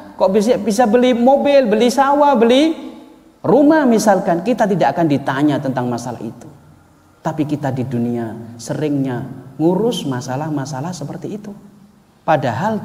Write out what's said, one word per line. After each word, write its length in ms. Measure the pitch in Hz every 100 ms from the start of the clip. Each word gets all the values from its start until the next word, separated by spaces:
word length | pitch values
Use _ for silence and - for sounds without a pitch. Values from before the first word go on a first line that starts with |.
| - -
Kok 140 | 185
bisa, 240 | 208 208 196
bisa 320 | 226 208 240
beli 240 | 240 254
mobil, 560 | 240 240 277 285 277 240
beli 240 | 214 240
sawah, 400 | 269 269 285 285
beli 400 | 254 233 262 320 320 - - - - _ _
rumah?" 400 | - 240 294 320
misalkan? 560 | 262 220 220 185 190 170
Kita 240 | 196 254
tidak 320 | 214 185 139 156
akan 80 |
ditanya 560 | 165 139 - 135 147 135
tentang 240 | 135 123
masalah 400 | 123 120 131 110
itu. 240 | 113 - - - - - _ _ _ _
Tapi 240 | 165 160
kita 240 | 147 147 139
di 160 | 127
dunia 720 | 120 120 120 120 113 107 110 -
seringnya 800 | - 139 151 143 131 120 - - - -
ngurus 480 | 160 185 233 226 147
masalah-masalah 800 | 127 123 131 156 147 131 127 160
seperti 480 | 180 139 - 127 208
itu, 160 | - - - - - _ _ _
padahal 560 | - 156 131 110 202 214